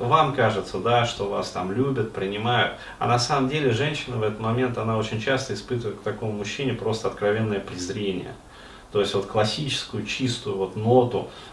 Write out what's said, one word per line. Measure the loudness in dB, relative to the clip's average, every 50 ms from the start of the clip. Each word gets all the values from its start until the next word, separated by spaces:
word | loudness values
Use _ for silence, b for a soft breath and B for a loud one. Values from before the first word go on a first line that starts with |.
э, | 2
вам | 4 6 6 6 4 4
кажется, | 4 4 4 2 0 -2 -4 -4 -2
да, | 2 2 4 4 4
что | 2 0 -2 -4 -2
вас | -2 -2 -4 -4
там | -4 -4 -4 -2
любят, | 0 0 0 2 0 0 -2 -4 -4
принимают, | -4 -4 -4 -2 -2 0 0 2 2 2 0 B B B B B -2
а | 0 2
на | 2 2
самом | 2 2 2 2 2 2
деле | 2 2 2 2
женщина | 2 2 2 0 -2 -4 -6 -6 -4 -2
в | 0
этот | 0 0 0
момент, | 0 0 2 2 2 0 0 -2
она | -2 0 0 0
очень | 0 -2 -2 -2
часто | 0 0 0 0 0 -2 -6
испытывает | -6 -4 -4 -4 -4 -2 -4 -6 -6
к | -6
такому | -6 -6 -4 -4 -4 -4
мужчине | -4 -4 -4 -4 -2 -2 -2 -2
просто | -2 -2 -2 -2 0 -2 -4
откровенное | -2 0 2 2 4 4 2 2 0 -2
презрение. | -2 -4 -8 -6 -6 -6 -4 -2 -2 -2 -2 -2 -4 -8 -10 -14 B B B B B B B B B -2
То | 0 2
есть | 2 2 2
вот | 0 -2
классическую, | 0 2 2 2 2 2 -2 -2 -2 -2 -4 -4 -6 -6 -6 -4
чистую | -4 -4 -2 -2 -2 -2 -2 -4 -4 -2 -2
вот | -2 -2 -2
ноту, | 0 4 6 8 8 6 6 2 -2 -4 B B B B B